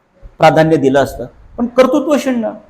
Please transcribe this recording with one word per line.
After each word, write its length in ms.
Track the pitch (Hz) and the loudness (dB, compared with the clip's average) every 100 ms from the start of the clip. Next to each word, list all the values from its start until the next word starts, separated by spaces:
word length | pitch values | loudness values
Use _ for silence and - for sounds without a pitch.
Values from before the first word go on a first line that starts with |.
| _ _ - - | _ _ -16 0
प्राधान्य 380 | 160 147 160 156 | 2 4 2 2
दिलं 280 | 131 139 | 2 0
असतं. 220 | 127 - 123 _ - - | -2 -6 -14 _ -16 -8
पण 80 | 233 | -4
कर्तृत्व 500 | - 254 294 294 277 | 2 2 2 0 -2
शून्य, 300 | 269 247 214 - | -2 -4 -6 -10